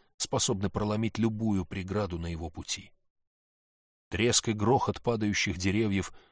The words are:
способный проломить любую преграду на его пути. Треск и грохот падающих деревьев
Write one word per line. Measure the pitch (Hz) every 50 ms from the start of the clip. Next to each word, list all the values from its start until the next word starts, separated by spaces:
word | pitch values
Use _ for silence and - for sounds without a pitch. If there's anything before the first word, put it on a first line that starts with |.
| _ _ _ -
способный | - - - 127 - - 127 98 98 95
проломить | - 101 104 107 104 107 113 110 -
любую | - 110 110 110 107 113 110 104 95 90
преграду | - - 98 92 92 92 101 104 95 87 82
на | 82
его | 85 85 80 85 82
пути. | - - - - - - - - _ _ _ _ _ _ _ _ _ _ _ _ _ _ _ _ _ _ _ _ _ _ _ -
Треск | - 90 107 120 113 - - -
и | 110
грохот | 107 104 107 131 135 - - 101 - -
падающих | - 117 110 107 104 101 - - - 90 85
деревьев | 92 98 92 107 113 107 98 95 90 - - - - _